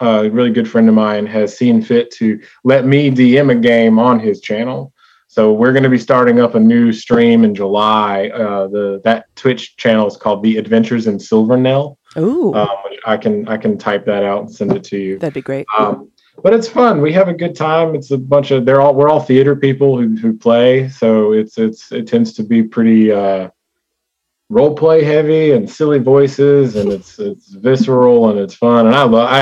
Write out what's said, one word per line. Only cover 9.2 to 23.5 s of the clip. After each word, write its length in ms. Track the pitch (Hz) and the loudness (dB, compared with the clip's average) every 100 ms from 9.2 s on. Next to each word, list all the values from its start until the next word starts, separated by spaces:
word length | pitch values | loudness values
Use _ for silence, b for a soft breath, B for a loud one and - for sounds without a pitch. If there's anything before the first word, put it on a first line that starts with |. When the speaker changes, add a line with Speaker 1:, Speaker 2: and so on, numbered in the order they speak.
| - | -6
Speaker 1:
Twitch 420 | - 131 120 - - | -6 -4 -4 -8 -6
channel 300 | 117 110 104 | -2 0 -2
is 100 | - | -4
called 280 | 107 101 | -4 -2
The 140 | 107 110 | -2 -2
Adventures 500 | 104 113 110 120 110 | 0 0 0 -2 -4
in 100 | 98 | -6
Silvernell. 800 | - 110 110 127 127 135 147 - _ 160 | -2 0 2 0 0 0 -4 -10 _ -4
Speaker 2:
Ooh. 380 | 180 311 233 | -2 -2 -2
Speaker 1:
Um, 140 | 120 104 98 98 - | -2 -4 -6 -12 -10
I 120 | 113 107 | -6 -4
can, 300 | 110 104 110 | -2 -4 -4
I 80 | 107 | -6
can 200 | 113 101 | -4 -4
type 280 | 110 101 110 | -4 -4 -4
that 160 | 101 | -4
out 200 | 101 101 | -4 -4
and 80 | 107 | -8
send 200 | - 101 | -8 -4
it 120 | 95 | -4
to 120 | - 101 | -6 -8
you. 220 | 95 95 | -8 -8
Speaker 2:
That'd 160 | 160 | -8
be 80 | 139 | -8
great. 240 | - 135 - 110 | -8 -10 -6 -6
Speaker 1:
Um, 320 | 104 - - _ _ - | -4 -6 -12 _ _ -8
but 100 | 185 | -2
it's 140 | 220 226 | -2 -2
fun. 340 | - 240 175 | 0 0 0
We 100 | 151 | 0
have 140 | 180 185 | 0 0
a 60 | |
good 220 | 165 170 147 | -2 -8 -6
time. 400 | 156 160 165 147 | -2 0 -2 -4
It's 160 | 135 | -6
a 40 | 135 | -6
bunch 360 | 131 143 139 | 0 -2 0
of, 120 | 135 | 0
they're 160 | 120 135 | 2 2
all, 140 | 143 | 4
we're 140 | 131 147 | 4 2
all 80 | 151 | 2
theater 360 | - 131 139 143 | 2 2 2 0
people 420 | 139 131 139 123 | -2 0 0 2
who, 140 | 113 110 | -2 -2
who 160 | 113 | -4
play. 560 | 110 117 117 123 131 131 | -2 0 2 4 2 -2
So 440 | - 113 110 107 | -2 0 2 2
it's, 260 | 110 107 - | 0 -2 -4
it's, 320 | 110 113 - | -4 -6 -12
it 160 | 117 113 | -12 -4
tends 260 | 117 113 | -2 -2
to 100 | - | -4
be 180 | 107 113 | -2 0
pretty, 480 | 110 - 113 110 107 | 0 0 2 4 2
uh, 380 | 101 98 95 92 | 0 -2 -4 -6